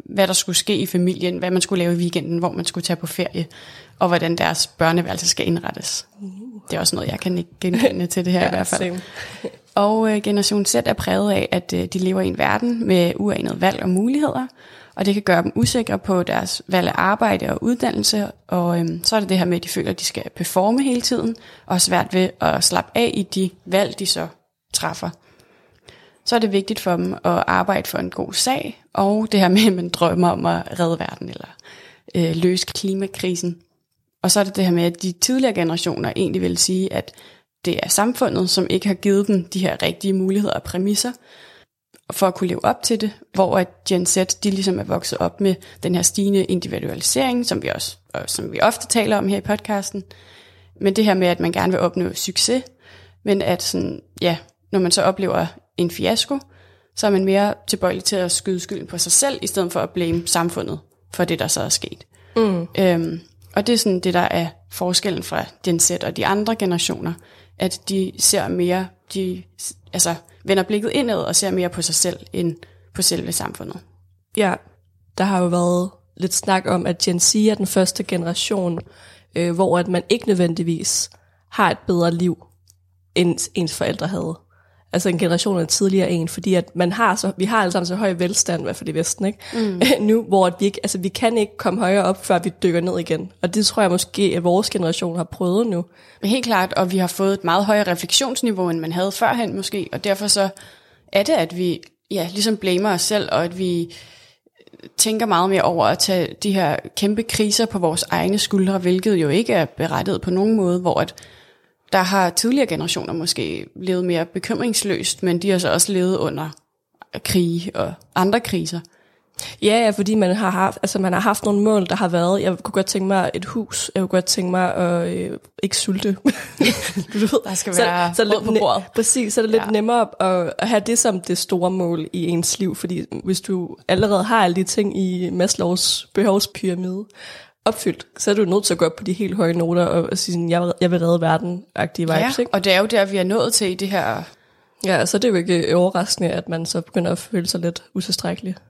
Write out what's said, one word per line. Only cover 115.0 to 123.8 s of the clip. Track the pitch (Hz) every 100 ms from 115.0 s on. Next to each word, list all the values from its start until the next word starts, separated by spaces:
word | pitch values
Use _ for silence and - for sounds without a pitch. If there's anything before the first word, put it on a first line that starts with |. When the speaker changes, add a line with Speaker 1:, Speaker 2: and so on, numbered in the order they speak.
| - -
Speaker 1:
men | 180 170
de | 196
har | 185
så | 160
også | 123 -
levet | 185 180 190
under | - - 156 - _ _ _ _ - -
krige | - 185 170 170 185 -
og | - 175 -
andre | - 190 233
kriser. | 233 185 160 170 - _ _ _ _ - - -
Speaker 2:
Ja, | 208 226
ja, | 220
fordi | 208 196
man | 220 185 208
har | 190
haft, | 190 190 -
altså, | 202 196
man | 185
har | 180
haft | 214 214
nogle | 208 202
mål, | 214 208 175
der | 190
har | 180
været, | 170 175 196
jeg | 190 175
kunne | -
godt | 196 190
tænke | 196 190
mig | 190 175
et | -
hus, | 185 233 208 -